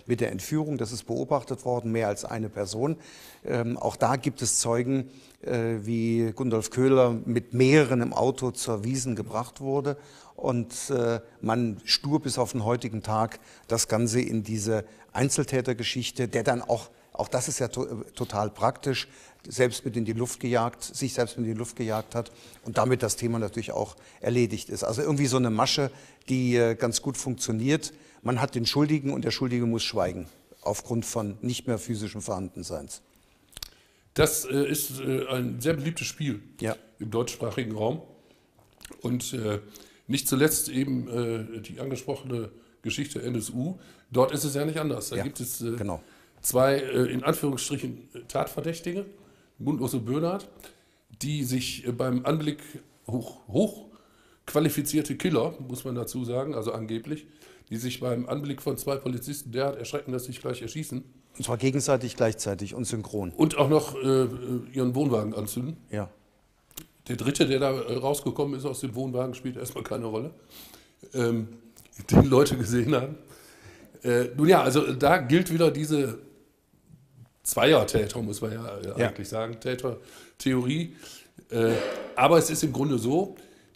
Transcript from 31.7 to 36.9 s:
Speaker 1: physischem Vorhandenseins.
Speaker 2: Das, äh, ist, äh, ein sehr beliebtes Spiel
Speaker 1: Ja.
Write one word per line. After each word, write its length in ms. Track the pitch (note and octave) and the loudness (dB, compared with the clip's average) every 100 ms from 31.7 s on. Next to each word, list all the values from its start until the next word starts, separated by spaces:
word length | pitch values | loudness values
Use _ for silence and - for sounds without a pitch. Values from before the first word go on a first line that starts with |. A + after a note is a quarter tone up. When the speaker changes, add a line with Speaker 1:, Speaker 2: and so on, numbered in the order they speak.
| A2 | -4
Speaker 1:
physischem 420 | - G#2+ G#2 G#2+ | -4 -6 -6 -8
Vorhandenseins. 840 | F#2 F#2+ F#2+ - F2 D#2+ C#2 - _ _ _ _ _ - - _ _ _ _ | -6 -4 -6 -8 -8 -8 -10 -16 _ _ _ _ _ -18 -18 _ _ _ _
Speaker 2:
Das, 300 | - D#3 - | 2 2 2
äh, 240 | C3 C3+ C#3+ | -2 0 0
ist, 320 | D3 - C3 | 0 -4 -6
äh, 260 | C3+ C3 B2+ | -2 -2 -2
ein 320 | B2+ B2 B2 | -2 -2 -2
sehr 140 | C3+ | 0
beliebtes 340 | D#3+ D3 E3 B2 | 0 -2 -4 -6
Spiel 340 | - D3 - - - | -4 -4 -4 -8 -6
Speaker 1:
Ja. 140 | A2+ A2 - | -4 -4 -10